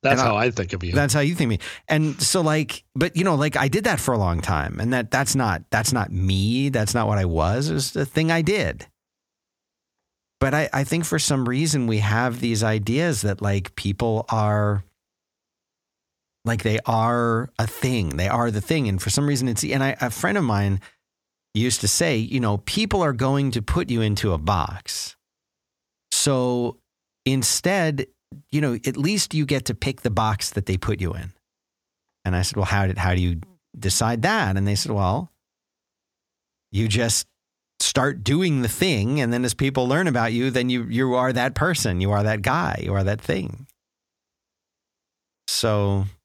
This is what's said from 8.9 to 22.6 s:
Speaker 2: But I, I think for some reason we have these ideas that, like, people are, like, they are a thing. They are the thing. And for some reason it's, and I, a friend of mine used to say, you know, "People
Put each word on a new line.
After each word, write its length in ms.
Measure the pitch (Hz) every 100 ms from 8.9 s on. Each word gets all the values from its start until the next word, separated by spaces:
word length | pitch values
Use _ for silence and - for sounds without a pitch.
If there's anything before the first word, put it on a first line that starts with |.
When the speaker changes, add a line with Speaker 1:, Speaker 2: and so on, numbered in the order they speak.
| _ _ _ _ _ _ _ _ _ _ _ _ _ _ _
Speaker 2:
But 140 | 135
I, 160 | 143 156
I 120 | 135
think 220 | 135 165 165
for 120 | 160
some 320 | - 139 120
reason 380 | 127 160 147 120
we 120 | 110
have 400 | 104 107 123 120
these 240 | 123 110
ideas 580 | 110 107 104 127 170 123
that, 200 | 104 95
like, 340 | 101 101 92 -
people 500 | 98 98 117 110 120
are, 540 | 113 107 107 104 101 - _ _ _ _ _ _ _ _ _ _ _ _ _ _ _
like, 180 | - 113
they 160 | 110 110 -
are 640 | 113 113 120 117 113 127 -
a 80 | 113
thing. 440 | - 131 123 87 67
They 100 | 95
are 240 | 120 120
the 100 | 104
thing. 260 | - 160 120
And 140 | 95
for 80 | -
some 160 | 120 143
reason 220 | 139 127
it's, 160 | 113
and 200 | 147 135
I, 140 | 135 -
a 120 | 123
friend 260 | 107 - 202
of 60 |
mine 380 | 143 101 101 98 - _ _ _ _ _ _ 107
used 260 | 123 110
to 60 | 101
say, 300 | - 170 120
you 220 | 110 131
know, 200 | 117
"People 420 | 104